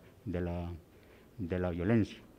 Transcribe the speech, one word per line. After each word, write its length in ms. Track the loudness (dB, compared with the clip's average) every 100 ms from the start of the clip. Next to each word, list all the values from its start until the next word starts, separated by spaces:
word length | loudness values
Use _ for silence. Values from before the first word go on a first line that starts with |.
| -12 -12 -4
de 160 | -2
la, 300 | -2 -4 -6 -8 -14 -20 -20 -20 -16 -8
de 220 | -4 0
la 100 | 0
violencia. 500 | 0 4 4 4 -2 -20